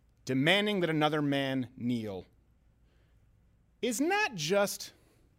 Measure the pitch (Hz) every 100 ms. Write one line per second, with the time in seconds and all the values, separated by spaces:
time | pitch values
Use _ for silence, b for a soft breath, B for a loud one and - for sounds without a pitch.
0 | b _ - 131 147 196 208 202 170 156
1 | 151 151 143 139 135 135 120 - 120 120
2 | 107 95 - _ _ _ _ _ _ _
3 | _ _ _ _ _ _ _ _ 233 226
4 | 311 403 427 208 151 196 196 - - -
5 | b b b